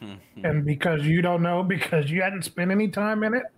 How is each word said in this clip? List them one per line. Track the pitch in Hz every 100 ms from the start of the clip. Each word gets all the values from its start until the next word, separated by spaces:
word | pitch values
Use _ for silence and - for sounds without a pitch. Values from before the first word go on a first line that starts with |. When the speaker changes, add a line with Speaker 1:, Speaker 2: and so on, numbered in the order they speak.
Speaker 1:
<laughs> | 107 98 - -
Speaker 2:
And | 180 151
because | 143 143 180 156 147
you | 170
don't | 175 175
know, | 170 175
because | 185 185 - 165 143
you | 170
hadn't | 190 196
spent | - - 180
any | 196 214
time | 196 208 214
in | 214
it, | 240 640